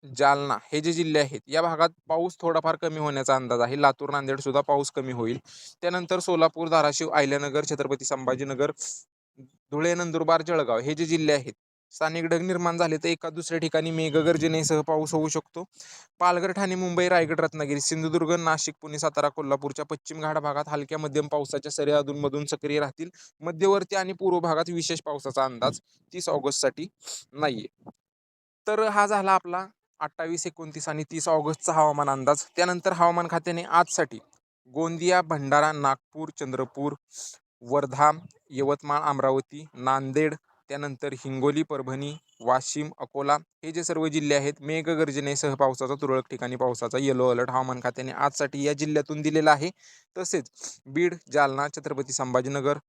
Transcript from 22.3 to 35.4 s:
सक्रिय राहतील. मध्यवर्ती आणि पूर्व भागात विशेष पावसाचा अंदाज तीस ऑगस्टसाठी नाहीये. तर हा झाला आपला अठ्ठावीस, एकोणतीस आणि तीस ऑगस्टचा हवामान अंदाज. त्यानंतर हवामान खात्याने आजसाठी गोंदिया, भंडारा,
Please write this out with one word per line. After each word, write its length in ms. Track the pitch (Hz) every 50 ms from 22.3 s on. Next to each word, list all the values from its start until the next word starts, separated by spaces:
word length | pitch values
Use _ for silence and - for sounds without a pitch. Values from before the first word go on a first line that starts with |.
| 135 147 147
सक्रिय 340 | 139 - 139 - 147 147 147
राहतील. 300 | 147 135 127 - 160 170 _ - - - _ _
मध्यवर्ती 540 | 147 170 175 156 190 196 196 202 190 _ 202
आणि 180 | 196 185 185 190
पूर्व 260 | 175 190 190 180 175
भागात 300 | 165 170 160 156 170 165
विशेष 320 | 175 170 160 - 170 156
पावसाचा 440 | - 160 147 143 - 139 131 143 135
अंदाज 340 | 131 127 117 120 131 135 - _ _ _ _ _ _ -
तीस 160 | 180 175 -
ऑगस्टसाठी 580 | 151 147 127 143 139 - - 135 - - 160 202 _ _ _ - - - - _ -
नाहीये. 560 | 139 151 147 127 110 - - _ _ _ - - _ _ _ _ _ _ _ _ _ _ _ _ _ _ -
तर 200 | 214 214 220 220
हा 180 | 208 208 202 202
झाला 240 | 214 202 190 196
आपला 360 | 190 185 _ 175 175 180 190 196 _ _ _ _ _ _
अठ्ठावीस, 480 | 156 147 _ - 165 165 170 165 - 175
एकोणतीस 420 | 160 - 165 156 151 160 151 -
आणि 140 | 151 151 151 -
तीस 160 | 165 160 - 180
ऑगस्टचा 440 | 160 156 147 151 160 - - 170 160
हवामान 360 | 156 151 151 147 147 147 139
अंदाज. 360 | 135 135 131 135 147 147 - - _
त्यानंतर 360 | - 180 180 180 175 - 190
हवामान 360 | 185 170 175 170 170 175 170 170
खात्याने 320 | 170 165 160 180 170 170 170
आजसाठी 560 | - 151 170 175 - - - 160 135 120 107 _ _ _ _ _ _ _ _ _ 127 127
गोंदिया, 480 | 143 165 165 170 165 170 175 180 180
भंडारा, 500 | 175 156 165 147